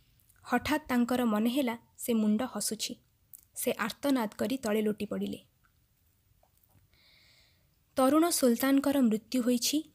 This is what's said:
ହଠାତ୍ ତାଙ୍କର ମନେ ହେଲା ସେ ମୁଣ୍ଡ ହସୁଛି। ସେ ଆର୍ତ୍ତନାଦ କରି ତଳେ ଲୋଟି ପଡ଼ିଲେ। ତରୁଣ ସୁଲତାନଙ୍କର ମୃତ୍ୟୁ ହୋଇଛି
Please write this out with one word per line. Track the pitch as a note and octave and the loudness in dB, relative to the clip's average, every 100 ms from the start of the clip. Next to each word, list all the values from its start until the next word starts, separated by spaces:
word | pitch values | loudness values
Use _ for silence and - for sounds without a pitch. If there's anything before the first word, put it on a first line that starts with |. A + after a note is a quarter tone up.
| _ _ _ _ | _ _ _ _
ହଠାତ୍ | - B3 B3 D4+ - | -4 -2 0 -4 -2
ତାଙ୍କର | B3 A#3+ B3 | 0 0 0
ମନେ | A#3+ G#3+ A#3 | 0 0 0
ହେଲା | C4 B3+ A#3 _ - | 0 -2 -4 _ -10
ସେ | - | -2
ମୁଣ୍ଡ | A3+ G#3+ G#3+ | 0 2 0
ହସୁଛି। | B3+ G#3 - G#3+ - - _ _ _ - _ - | -2 -6 -6 -6 -8 -10 _ _ _ -20 _ -8
ସେ | - | -4
ଆର୍ତ୍ତନାଦ | - G#3 - C#4+ C4 G#3+ - | -4 -4 -4 -2 0 -2 -4
କରି | A3 C4+ | -4 -4
ତଳେ | A3 G#3+ | -2 -2
ଲୋଟି | G#3+ G#3 G#3 | -2 -4 -6
ପଡ଼ିଲେ। | F#3+ G3+ G3 - _ _ _ _ _ _ _ _ _ _ _ _ _ _ _ _ _ _ _ _ _ _ _ _ - | -6 -6 -8 -16 _ _ _ _ _ _ _ _ _ _ _ _ _ _ _ _ _ _ _ _ _ _ _ _ 0
ତରୁଣ | C4 D4+ E4+ | 4 4 4
ସୁଲତାନଙ୍କର | - B3+ A#3 C4+ C#4 C#4+ C#4 | 4 2 2 2 2 4 2
ମୃତ୍ୟୁ | A#3+ G#3+ - B3+ | 2 2 -2 -2
ହୋଇଛି | A#3 B3 - D4+ - | 0 0 0 -2 -4